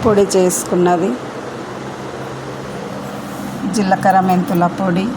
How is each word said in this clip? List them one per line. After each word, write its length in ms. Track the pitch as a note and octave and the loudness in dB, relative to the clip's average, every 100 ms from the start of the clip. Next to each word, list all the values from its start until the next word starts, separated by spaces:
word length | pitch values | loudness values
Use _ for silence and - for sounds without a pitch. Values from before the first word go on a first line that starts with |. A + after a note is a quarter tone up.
పొడి 200 | A#3+ G#3 F#3+ F#3+ | 4 4 4 4
చేసుకున్నది, 720 | F3+ F3+ - F3+ F3 F3 F#3+ B3 - - - - - - - - - - - C3 - - C2+ - - - - - - - - - - G#3+ | 4 2 -2 2 4 4 2 -2 -6 -10 -10 -10 -10 -10 -10 -10 -10 -10 -10 -10 -10 -10 -10 -10 -10 -10 -10 -10 -10 -10 -8 -6 -2 0
జీలకర్ర 440 | F#3+ F#3+ G3+ F#3 F#3 | 2 2 4 4 4
మెంతుల 360 | F3+ F3+ F3+ F3 E3+ | 2 2 2 2 2
పొడి 280 | F#3+ F3 G#3 | 0 0 0